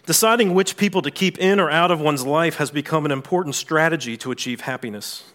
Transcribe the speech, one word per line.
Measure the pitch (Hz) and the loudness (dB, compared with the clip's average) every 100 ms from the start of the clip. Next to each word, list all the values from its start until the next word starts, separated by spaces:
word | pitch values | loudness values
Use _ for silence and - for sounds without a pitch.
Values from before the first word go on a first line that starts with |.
| - | -2
"Deciding | - 220 233 196 | 2 4 4 4
which | 180 190 - | 2 0 0
people | 202 185 | 0 0
to | 143 | -4
keep | - 185 - | -2 -2 2
in | 190 202 | 2 4
or | 156 | 2
out | 160 175 | 4 4
of | 160 | 2
one's | 151 139 | 2 0
life | 131 156 165 - | 0 2 2 0
has | 147 | -4
become | 143 143 156 | -4 -2 -2
an | 147 | 0
important | 135 - 180 147 | -4 -2 -2 -2
strategy | - - 156 160 160 120 113 | -6 -2 2 2 0 -4 -8
to | 131 | -8
achieve | 120 127 117 | -6 -6 -6
happiness. | 139 127 117 104 - - - | -6 -8 -8 -10 -12 -14 -18